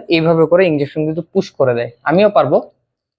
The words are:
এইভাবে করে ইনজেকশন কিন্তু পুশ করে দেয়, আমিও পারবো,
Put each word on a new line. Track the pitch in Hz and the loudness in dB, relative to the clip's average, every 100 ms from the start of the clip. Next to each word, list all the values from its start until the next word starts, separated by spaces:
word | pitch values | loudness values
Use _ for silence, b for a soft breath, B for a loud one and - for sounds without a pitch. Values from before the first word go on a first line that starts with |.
| - | 0
এইভাবে | 170 160 165 156 | 0 2 2 2
করে | 175 185 | 2 2
ইনজেকশন | 147 139 160 | 0 -4 -4
কিন্তু | 156 160 - | -6 -6 -6
পুশ | 196 190 - | -6 -6 -2
করে | 131 | -2
দেয়, | 120 120 - | -2 -6 -8
আমিও | 139 170 208 | -2 2 2
পারবো, | 185 139 190 - _ _ _ _ | 2 0 -2 -4 _ _ _ _